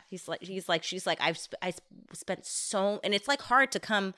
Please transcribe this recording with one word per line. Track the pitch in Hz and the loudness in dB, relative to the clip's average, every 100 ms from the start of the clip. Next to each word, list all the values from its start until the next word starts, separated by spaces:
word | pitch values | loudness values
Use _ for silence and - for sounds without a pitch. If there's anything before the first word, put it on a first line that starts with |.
| - | -10
He's | 185 - | -12 -8
like, | 165 | -8
he's | 180 190 180 | -6 -6 0
like, | 165 | 0
she's | - 185 185 | 0 -4 -2
like, | 160 | 2
"I've | 151 160 | 0 0
sp-, | - - | -8 -6
I | 185 - | -4 -6
sp-, | - - - | -12 -20 -18
spent | - - 185 - | -10 -6 -6 -6
so," | - - 202 202 208 | -6 -2 2 2 2
and | 196 | 0
it's, | 202 - | 2 2
like, | 277 | 0
hard | - 254 269 | 4 6 6
to | - | 2
come | - 208 190 | 0 2 0